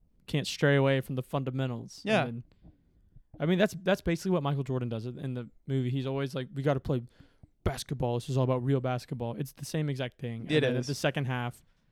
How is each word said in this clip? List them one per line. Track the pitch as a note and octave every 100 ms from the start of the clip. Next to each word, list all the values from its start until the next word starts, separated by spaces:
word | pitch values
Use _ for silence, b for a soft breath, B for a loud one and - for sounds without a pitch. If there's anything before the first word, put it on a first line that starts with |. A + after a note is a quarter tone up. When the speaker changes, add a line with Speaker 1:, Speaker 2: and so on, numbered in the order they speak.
| _ _ -
Speaker 1:
can't | D3+ F3
stray | - D3 C#3+
away | C3+ C3+
from | - C3
the |
fundamentals. | B2+ C#3+ C3 B2+ C3+ A#2 A#2 -
And | G3
Speaker 2:
Yeah. | G#3+
Speaker 1:
then, | B2+ A#2 - _ - - _ _ _ - _ -
I |
mean, | D3+ F3
that's, | G#3+ E3+
that's | F#3 G3
basically | - E3+ F#3+
what | F3+
Michael | C#3+ C#3
Jordan | B2+ B2+ B2
does | A2+
in | A#2+ A#2+ C3+
the | B2 A#2 - -
movie. | C3+ B2
He's | C3+ C3
always | C3+ C#3
like, | C3 B2+
"We | C#3
gotta | C#3 C3+
play | - C3 A#2+ b b b b _
basketball. | - C3+ - C3 B2+
This | A#2+ -
is | C3
all |
about | B2+ B2+
real | B2 C#3
basketball." | B2+ B2 - B2+ A#2
It's | A2+ C#3+
the | - C#3+
same | D#3+ D3+
exact | C3+ B2 -
thing. | B2 A2+ A#2
Speaker 2:
It |
Speaker 1:
And | D3+
then | C#3 B2
Speaker 2:
is. | B2
Speaker 1:
at |
the |
second | C#3 D3+ C#3+ C3
half, | B2 A#2+ - _ _ _